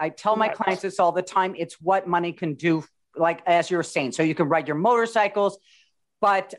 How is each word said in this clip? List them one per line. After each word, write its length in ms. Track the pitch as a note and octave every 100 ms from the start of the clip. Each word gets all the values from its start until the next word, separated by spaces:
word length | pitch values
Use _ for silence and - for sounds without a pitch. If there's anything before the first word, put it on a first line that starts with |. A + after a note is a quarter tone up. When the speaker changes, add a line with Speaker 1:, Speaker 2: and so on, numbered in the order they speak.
Speaker 1:
I 80 | D#3
tell 260 | D#3 G#3
my 140 | A3 A3
Speaker 2:
Right. 80 | -
Speaker 1:
clients 260 | G3 F#3
this 160 | G3 F#3
all 140 | F3
the 100 | E3+
time. 320 | F3+ F#3+ F#3 F3
It's 240 | E3 -
what 280 | D#3+ F#3+ F3+
money 240 | F3 F3
can 220 | - E3
do, 300 | C#3 E3+ E3 - _ _
like, 280 | - E3 E3+ -
as 240 | E3+ D#3+
you're 120 | F3
saying. 300 | D#3+ E3 C3
So 100 | A#2
you 120 | D#3+
can 140 | D#3 D3+
ride 180 | D#3+ D3+
your 120 | D3+
motorcycles, 800 | G#3 A#3+ A3+ A3+ G3+ G#3 G3+ - _ _ _ _ _ _
but, 340 | G#3 G3 F#3